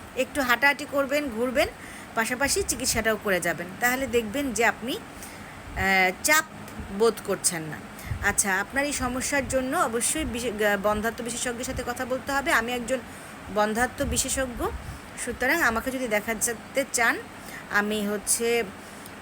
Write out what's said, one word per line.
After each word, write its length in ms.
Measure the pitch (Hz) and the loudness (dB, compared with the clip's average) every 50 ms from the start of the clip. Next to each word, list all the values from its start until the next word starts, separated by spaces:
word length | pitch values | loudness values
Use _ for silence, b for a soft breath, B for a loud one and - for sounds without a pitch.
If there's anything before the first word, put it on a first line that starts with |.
| B B - | B B -2
একটু 260 | 214 262 254 - 294 262 | -2 -2 -2 0 0 2
হাঁটাহাঁটি 440 | 247 240 233 285 285 285 277 294 285 | 2 4 6 6 4 4 4 -2 -2
করবেন, 380 | - 285 277 254 285 294 294 277 | 0 0 2 2 2 0 0 0
ঘুরবেন, 400 | 220 220 240 262 233 269 339 440 - B B B B B B B - | -2 0 -2 0 2 2 2 2 0 B B B B B B B -2
পাশাপাশি 480 | 226 226 220 254 233 277 269 - 381 392 | -2 0 0 2 0 2 2 2 2 0
চিকিৎসাটাও 560 | - - 233 262 254 - 233 214 220 220 208 - | 0 -2 -2 0 0 0 2 2 2 2 2 2
করে 160 | 214 190 175 | 2 2 2
যাবেন, 260 | 170 175 160 147 175 180 185 - | 2 0 0 0 -4 -8 -6 0
তাহলে 260 | 226 247 247 269 269 | 2 2 2 2 0
দেখবেন 460 | 247 220 240 226 214 202 277 294 269 220 | 2 2 0 0 2 -2 -2 -2 -2 0
যে 120 | 226 233 | 4 4
আপনি, 340 | 214 - - 214 240 311 440 | 4 2 2 -4 -6 -6 -6
আহ, 1120 | - - - - - - - - - - - - - - - - 190 190 190 190 185 185 185 - - | -8 -10 -14 -14 -14 -14 -14 -14 -14 -14 -14 -14 -14 -10 -4 -2 2 4 6 6 6 4 2 0 2
চাপ 220 | 294 302 311 311 - - - 202 - - 220 214 - 196 196 | 4 4 4 4 2 -6 -14 -14 -14 -12 -10 -10 -8 0 4
বোধ 160 | 226 233 226 - - | 4 4 4 2 -2
করছেন 360 | - 190 180 - - 175 165 160 | -2 -4 0 0 -2 -2 -2 -6
না। 300 | 156 147 147 - - B B B B B B - | -6 -8 -10 -12 -12 B B B B B B 0
আচ্ছা, 340 | 196 202 - - 202 185 190 | 0 2 2 2 2 2 0
আপনার 240 | 202 - - 269 285 | 0 -2 -2 -2 0
এই 80 | 294 277 | 0 0
সমস্যার 560 | - 262 247 247 262 254 - 285 285 262 233 | -2 -2 -2 -2 -2 -2 0 0 0 0 0
জন্য 280 | 254 262 254 254 277 | 0 0 0 0 2
অবশ্যই 480 | 359 339 254 226 240 226 - - 311 311 | 2 2 2 2 0 0 0 0 0 -2
বিশে-, 280 | 247 220 247 233 240 202 208 | -2 -2 -2 -2 -2 0 2
গা-, 200 | 214 208 202 196 196 | 4 4 4 4 4
বন্ধ্যাত্ব 420 | 208 214 214 208 233 226 - 233 | 2 2 2 0 -2 -2 -2 -6
বিশেষজ্ঞের 400 | 240 233 - - 254 240 233 254 | -6 -4 -4 -4 -4 -4 -4 -4
সাথে 180 | 247 262 262 247 | -4 -4 -4 -4
কথা 180 | - 240 240 262 | -4 -4 -4 -2
বলতে 280 | 233 254 262 - - 277 | -2 -2 -2 -2 0 0
হবে। 200 | 277 269 330 302 | 0 2 4 4
আমি 200 | 240 220 233 247 | 4 4 2 -2
একজন 260 | 247 233 220 262 254 226 B B B B B B B B - 190 | -2 0 0 -2 -2 -2 B B B B B B B B -2 2
বন্ধ্যাত্ব 500 | 208 208 214 214 226 247 240 - - 277 | 4 4 4 4 2 2 2 2 -2 0
বিশেষজ্ঞ, 680 | 240 233 233 - 269 - 269 269 254 240 220 311 427 466 - B B B B B B - - - | 0 2 0 0 0 0 0 -2 -2 -2 -2 -2 -2 -2 -4 B B B B B B -10 -8 -6
সুতরাং 380 | 247 226 - 247 254 311 339 302 | -6 -4 0 2 2 4 4 4
আমাকে 280 | 240 220 226 220 262 | 4 4 2 0 -2
যদি 180 | 247 269 262 233 | -2 -2 0 2
দেখাতে 760 | 214 208 202 - 226 208 - 226 233 220 - - - 262 277 269 - | 2 0 2 0 -2 0 0 -2 -2 -4 -8 -2 0 0 0 0 2
চান, 260 | - 233 233 285 403 466 - B B B B B B B B | 2 4 4 4 2 -2 -8 B B B B B B B B
আমি 360 | - 208 202 208 214 214 202 | 0 2 2 2 0 0 0
হচ্ছে 560 | 202 208 208 - - - - 233 233 233 233 226 185 - - B B B B B B B - | 0 -2 -2 0 0 2 2 4 2 4 2 2 0 -4 -12 B B B B B B B -12